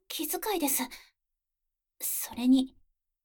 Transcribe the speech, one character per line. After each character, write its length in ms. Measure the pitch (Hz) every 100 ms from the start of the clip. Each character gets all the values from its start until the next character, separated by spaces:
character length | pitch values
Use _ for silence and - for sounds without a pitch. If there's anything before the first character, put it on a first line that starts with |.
| -
気 200 | - 302
遣 280 | 359 440
い 40 | 370
で 100 | 277
す。 140 | 262 254 - - _ _ _ _ _ _ _ _ -
そ 340 | - - -
れ 120 | 226 254
に、 300 | 269 262 - _ _ _ _